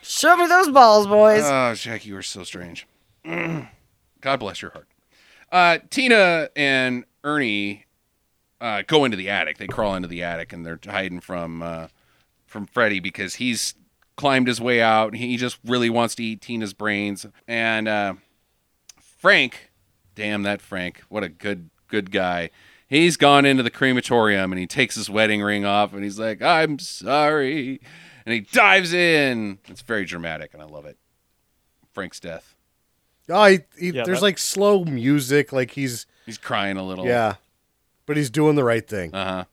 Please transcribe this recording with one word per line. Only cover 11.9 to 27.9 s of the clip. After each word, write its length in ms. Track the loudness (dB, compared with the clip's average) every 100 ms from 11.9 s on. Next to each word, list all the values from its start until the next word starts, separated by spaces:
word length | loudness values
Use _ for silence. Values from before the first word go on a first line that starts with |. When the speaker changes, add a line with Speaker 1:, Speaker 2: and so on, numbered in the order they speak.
| _ _ _ _ _ _
Speaker 2:
from 180 | -14 -8
Freddy 320 | 0 0 0
because 360 | -6 -8 -10 -6
he's 380 | -4 -4 -6 -10 _ _ _ -2
climbed 320 | 2 2 2
his 140 | 0
way 200 | 0 2
out. 340 | 4 4 2 -2
He 220 | -6 -4
just 200 | -6 -8 -4
really 240 | 0 2
wants 260 | 2 0 -4
to 80 |
eat 180 | -8 -10
Tina's 320 | -10 -8 -8
brains. 520 | -6 -4 -2 -4 -8 -14 _ -8
And, 400 | -4 -2 -2 -2
uh, 260 | -2 -2 -6 _ _ _ _ _ _ _ -20
Frank, 720 | _ _ 2 4 2 -4 -20 _ _ _ _ -10
damn 280 | -6 -2
that 180 | -2 -4
Frank, 400 | -6 -8 -8 -10 _
what 140 | -8
a 60 | -8
good, 400 | -8 -8 -8 -10 _ _
good 240 | -4 -2
guy. 380 | -2 -2 -4 -6 _ _ _ _
He's 300 | 2 2 4
gone 280 | 6 6 6
into 180 | 2
the 80 | 0
crematorium, 800 | 0 0 0 2 2 2 2 -2
and 80 | -4
he 80 | -6
takes 280 | -2 -2 -2
his 140 | -6
wedding 320 | 0 2 2
ring 240 | 0 -2 0
off, 280 | 0 0
and 100 | -4
he's 160 | -10 -8
like, 220 | -8 -4
"I'm 340 | 0 2 0 -4
sorry." 1000 | -10 -12 -2 0 2 0 -2 -4 -8 -10 -16